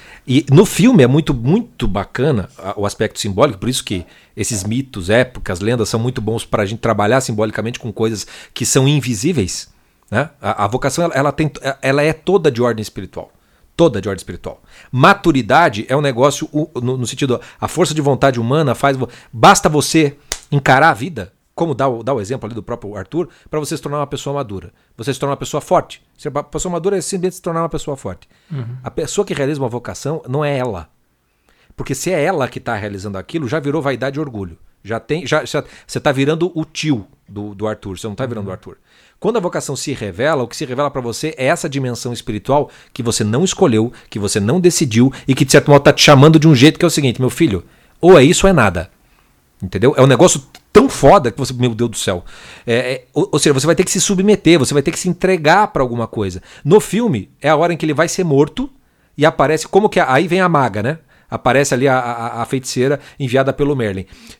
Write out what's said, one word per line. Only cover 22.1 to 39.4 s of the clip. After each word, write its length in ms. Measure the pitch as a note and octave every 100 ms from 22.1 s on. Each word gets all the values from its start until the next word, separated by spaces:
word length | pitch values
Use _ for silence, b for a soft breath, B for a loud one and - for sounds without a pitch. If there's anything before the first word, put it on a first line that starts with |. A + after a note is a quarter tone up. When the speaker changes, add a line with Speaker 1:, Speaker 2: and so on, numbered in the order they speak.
Speaker 1:
o 60 | C3+
exemplo 260 | G2+ C3 -
ali 80 |
do 80 | A2+
próprio 320 | G2+ A#2 G2+ G2+
Arthur, 320 | F#2+ D#3+ D#3+ b b
pra 80 | D#3
você 180 | C#3 D#3
se 60 |
tornar 160 | D3+ D3
uma 80 | C#3+
pessoa 280 | C#3 C#3+
madura. 380 | C#3+ A#2+ G2 F2 - _ -
Você 160 | A2+
se 60 | B2+
tornar 140 | C#3+
uma 40 | C#3
pessoa 240 | C3 D3
forte. 420 | - F3 - - _ _
Ser 120 | D3+
uma 140 | C#3
pessoa 260 | D3 D#3 F#3
madura 240 | E3+ F3+ G3
é 40 |
simplesmente 360 | - F#3+ F3+ -
se 60 |
tornar 180 | F3+ E3
uma 60 | E3
pessoa 280 | D#3+ - C3+
forte. 320 | G2 F2+ _ _ _
Speaker 2:
Uhum. 260 | C#3+ A2+ B2+
Speaker 1:
A 60 | -
pessoa 340 | - D3 -
que 100 | G3
realiza 260 | - C3+ D3+
uma 80 | B2+
vocação 540 | A#2 - - C#3 D#3 B2+
não 160 | C3+
é 120 | D3 C#3
ela. 320 | B2+ F#2 D#2+ _ _ _ _ _ _ _ _ -
Porque 180 | C#3
se 160 | C3 E3+
é 100 | F3+
ela 260 | D3+ F3 A#2+
que 120 | -
tá 140 | -
realizando 440 | A2 G#2 G2+ G#2 F#2+
aquilo, 300 | F2+ E3 B2+
já 100 | D#3
virou 220 | C#3+ D#3
vaidade 360 | C#3 A#2+ C3 C#3
e 20 |
orgulho. 380 | D3+ A2 F2+ E2 - _
Já 140 | G2 A2+
tem, 280 | - D3+ C3
já, 180 | D3+
já, 180 | B2 D3+ - B -
você 140 | -
tá 100 | D3+
virando 400 | C3+ C#3 D#3+ F3+
o 100 | D#3+
tio 420 | D#3 - D#3 B2 F#2+ _ _
do, 260 | G2+ G#2
do 120 | G2 G#2+
Arthur, 300 | - G#2 F#2
você 80 | A2+
não 80 |
tá 120 | G2+ C3
virando 180 | A2 G2+
Speaker 2:
Uhum. 40 |
Speaker 1:
o 20 |
Arthur. 240 | F#2 F#2 E2+ b b b b
Quando 160 | F#3+
a 40 | A#3